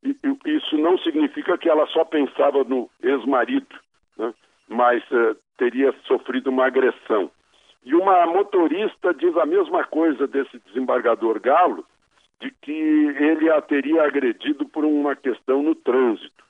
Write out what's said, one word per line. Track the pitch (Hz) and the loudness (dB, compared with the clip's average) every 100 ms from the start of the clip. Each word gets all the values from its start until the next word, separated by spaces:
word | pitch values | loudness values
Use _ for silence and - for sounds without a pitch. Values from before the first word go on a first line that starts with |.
E, | 262 277 | -6 -6
e | - - - 156 | -4 -4 -2 -4
isso | - 151 | -2 -2
não | 160 185 | 0 0
significa | 170 156 147 147 147 175 | 0 -2 -2 -4 -4 -2
que | 170 | 2
ela | 156 143 | 2 2
só | 165 160 | 0 -2
pensava | 156 135 - 143 139 | 0 -2 0 0 2
no | 123 131 113 _ | 0 -2 -6 _
ex-marido, | 117 139 127 135 117 139 135 - _ _ _ _ | -2 -2 0 -2 0 -2 -6 -20 _ _ _ _
né? | 113 - _ _ _ | -10 -10 _ _ _
Mas, | 113 123 120 - | 0 2 2 0
eh, | 127 120 110 _ _ | 0 0 -2 _ _
teria | 123 117 135 202 - | -4 0 0 -2 -4
sofrido | 131 - 131 131 | -4 -2 -6 -4
uma | 131 131 | 0 0
agressão. | 127 127 - - 110 87 _ _ _ _ _ | 2 0 -2 -4 -2 -2 _ _ _ _ _
E | 123 160 | 0 2
uma | 269 180 330 | 4 4 4
motorista | 196 202 185 160 165 208 - 185 | 2 0 0 0 0 -4 -4 -4
diz | 156 170 170 | 0 0 0
a | 151 | 0
mesma | 185 160 170 | 0 0 -2
coisa | 143 151 165 135 139 | -4 0 0 0 -4
desse | 139 135 123 | -4 -6 -10
desembargador | _ 135 127 127 120 113 113 107 | _ -8 -2 0 2 0 0 0
Galo, | 113 151 175 120 120 _ _ _ _ _ | 2 4 2 0 -12 _ _ _ _ _
de | 262 _ | -14 _
que | - | -12
ele | 156 156 151 147 139 147 156 160 | -4 2 2 2 2 0 2 2
a | 156 | 0
teria | 143 147 135 160 | 0 -2 0 2
agredido | 151 135 131 110 131 147 143 | 2 0 -2 -4 -4 -4 -6
por | - 151 | -2 0
uma | 147 143 135 | 0 -2 -4
questão | 135 - - 135 | -4 -6 -2 0
no | 147 | 0
trânsito. | 160 - 123 127 104 - _ _ | -2 0 2 2 0 -8 _ _